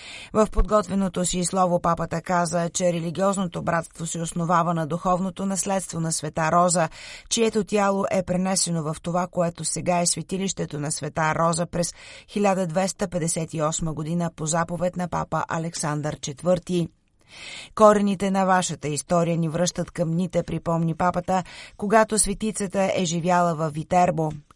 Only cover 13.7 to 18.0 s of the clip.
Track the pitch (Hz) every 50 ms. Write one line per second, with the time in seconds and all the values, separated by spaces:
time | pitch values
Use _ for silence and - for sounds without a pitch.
13.7 | 160 - - 160 151 - 156 151 170 175 170 170 170 - 165 151 165 165 165 165
14.7 | 175 165 175 180 175 175 180 170 - 160 156 - - 160 - - - 165 165 170
15.7 | 165 - - 151 151 151 143 151 151 - - - 143 - - 175 185 175 - -
16.7 | 180 175 165 - - _ _ _ _ _ _ _ - - - - - - - -
17.7 | - - 220 208 214 208